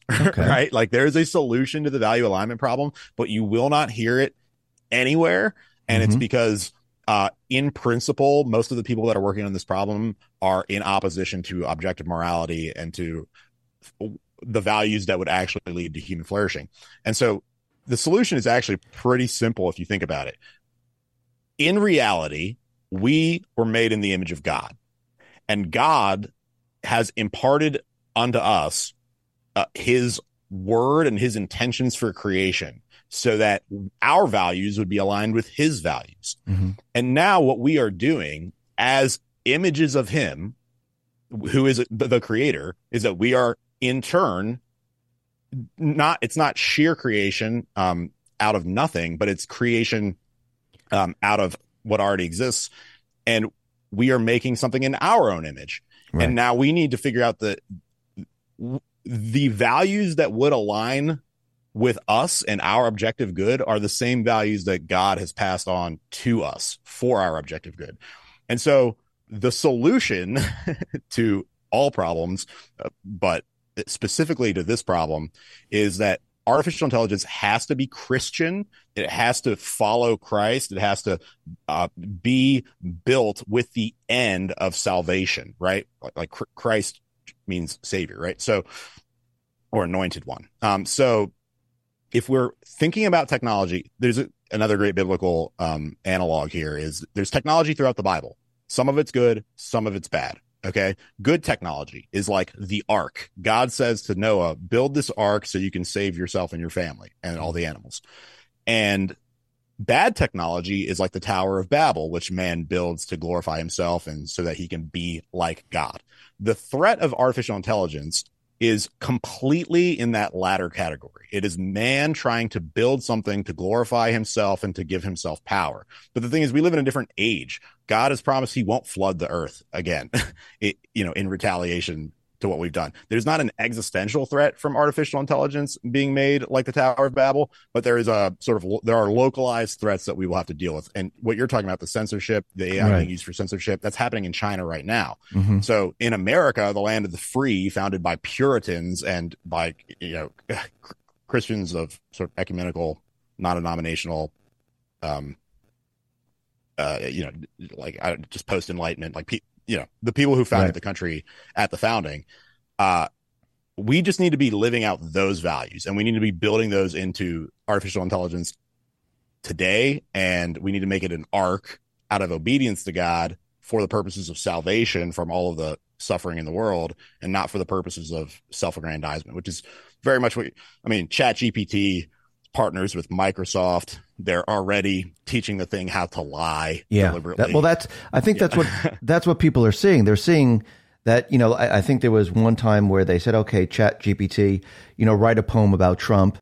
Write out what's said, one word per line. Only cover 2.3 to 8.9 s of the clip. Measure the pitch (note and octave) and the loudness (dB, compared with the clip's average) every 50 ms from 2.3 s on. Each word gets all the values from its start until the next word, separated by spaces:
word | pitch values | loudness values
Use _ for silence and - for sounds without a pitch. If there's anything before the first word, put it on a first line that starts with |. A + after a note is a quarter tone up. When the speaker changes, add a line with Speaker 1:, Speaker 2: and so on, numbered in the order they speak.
| F#2+ F#2 G2+ A2+ A#2+ A2+ | 2 0 -2 -4 -4 -2
Speaker 1:
problem, | C#3 B2 A#2+ C3 C#3+ D3 - - - - _ | -2 -2 0 0 -2 -4 -6 -10 -18 -14 _
but | - - - | -6 -4 -2
you | G#2+ A2 A2 | -2 -2 0
will | G2 G#2+ A#2 B2+ C#3+ | 0 2 2 2 4
not | D3 D3 D3+ A2+ | 2 2 2 0
hear | A2 A2+ A2+ A#2 B2 C3 | -2 -4 0 0 2 2
it | C3+ - - _ _ _ _ _ _ _ _ _ _ _ | 2 0 -2 _ _ _ _ _ _ _ _ _ _ _
anywhere. | A2+ B2 B2+ C3 D3+ E3 E3 E3 F3 F#3 G#3+ A3 - _ _ _ _ _ _ - | 0 0 2 2 2 4 4 4 2 2 0 0 -4 _ _ _ _ _ _ 0
And | A#2 A2 A2+ | 2 4 4
it's | A2 G#2 | 4 4
Speaker 2:
Mm-hmm. | B2+ | 2
Speaker 1:
because, | B2 G#2+ - A#2+ A#2 A2 G#2+ G2+ F2+ - - _ _ _ _ _ _ - | 2 2 2 2 2 2 2 0 -4 -8 -12 _ _ _ _ _ _ 0
uh, | G#2+ G2+ G2 G2 - _ _ _ | 2 2 2 0 -2 _ _ _
in | - C3 C#3 C#3+ - | 0 0 0 0 -2
principle, | - - B2 A#2 A#2+ - - C#3 - C#3 C#3 C#3+ D3 C#3+ | -2 -2 0 0 0 0 -2 0 2 2 4 4 4 2
most | B2 A2+ A#2 A2+ - | 2 2 0 0 0
of | C3 | -2
the | A#2 G#2 | -4 -2
people | - | -2